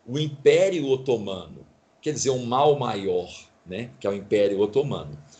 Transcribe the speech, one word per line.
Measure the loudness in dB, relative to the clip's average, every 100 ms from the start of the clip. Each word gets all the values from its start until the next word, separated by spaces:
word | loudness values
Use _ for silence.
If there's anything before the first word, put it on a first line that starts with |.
| -8
o | -4
Império | -4 2 4 6 4 2 0
Otomano, | 0 0 -2 -2 -8 -10 -18 -20 _ _ _
quer | -6
dizer, | -2 -2
um | -2 0
mal | 2 4 4
maior, | 0 -4 -2 -2 -4 -12 -20 _ -12
né, | -10 -10 -8
que | -6
é |
o |
Império | -6 0 2 2 2
Otomano. | 0 0 -2 -4 -10 -16 -20